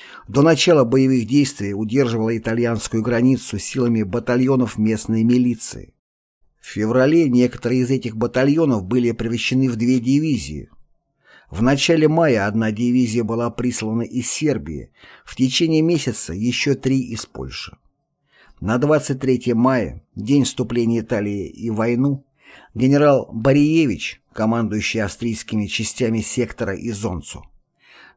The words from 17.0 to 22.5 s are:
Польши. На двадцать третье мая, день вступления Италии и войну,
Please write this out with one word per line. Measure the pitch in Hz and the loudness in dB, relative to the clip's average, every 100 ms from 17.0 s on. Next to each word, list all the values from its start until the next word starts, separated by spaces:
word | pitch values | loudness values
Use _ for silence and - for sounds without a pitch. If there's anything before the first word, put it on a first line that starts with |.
| 123 113 - | -2 -8 -12
Польши. | - 65 - - - _ _ _ _ _ _ _ - | -12 -12 -12 -16 -18 _ _ _ _ _ _ _ -8
На | 95 123 | -2 0
двадцать | 143 151 139 131 | 2 2 0 -2
третье | 135 127 123 113 | 0 0 0 2
мая, | 127 127 82 - - | 2 2 -2 -8 -16
день | 98 104 143 | -8 0 2
вступления | 127 - 117 120 113 117 | 2 -2 -2 0 0 0
Италии | 110 110 104 101 82 | -2 -2 -2 -4 -6
и | - 113 | -8 -6
войну, | 107 117 120 143 139 _ _ _ | -2 0 2 0 -2 _ _ _